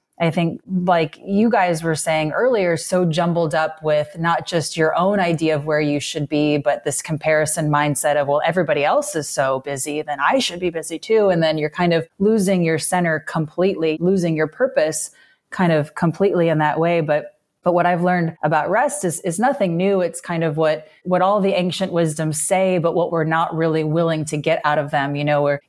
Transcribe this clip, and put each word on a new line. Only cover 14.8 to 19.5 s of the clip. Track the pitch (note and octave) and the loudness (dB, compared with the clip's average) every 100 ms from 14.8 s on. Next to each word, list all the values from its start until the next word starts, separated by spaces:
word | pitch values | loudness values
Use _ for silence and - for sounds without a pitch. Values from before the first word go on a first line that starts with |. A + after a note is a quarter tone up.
| D#3 D#3 - - _ _ _ | 0 -2 -8 -14 _ _ _
kind | - F3 | -2 2
of | D#3 D3 | 2 0
completely | - E3+ - G3 F3 E3 | 0 -2 2 0 2 2
in | D#3 | 2
that | D3+ D3+ | 0 0
way. | E3 E3+ | 0 0
But | D#3 D3+ - - _ _ F3 | 0 -2 -2 -14 _ _ 0
but | |
what | E3+ | 2
I've | E3+ F3 | 2 2
learned | F3+ F3+ E3 E3 | 2 2 0 -2
about | D#3 D#3 D3+ | 0 0 0
rest | G#3 C#4+ - | 0 0 -2
is, | F3+ - | -4 -4
is | F3+ E3 | -6 -2
nothing | B3 | 0